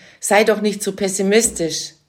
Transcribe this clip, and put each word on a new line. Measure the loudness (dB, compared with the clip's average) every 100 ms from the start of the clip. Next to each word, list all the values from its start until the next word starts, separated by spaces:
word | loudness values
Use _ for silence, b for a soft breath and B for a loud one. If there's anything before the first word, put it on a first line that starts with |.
| B B
sei | 0 2
doch | 4 2
nicht | 0 -2
so | -6 -4
pessimistisch“, | -4 -2 2 2 2 -2 -4 -6 -10 -16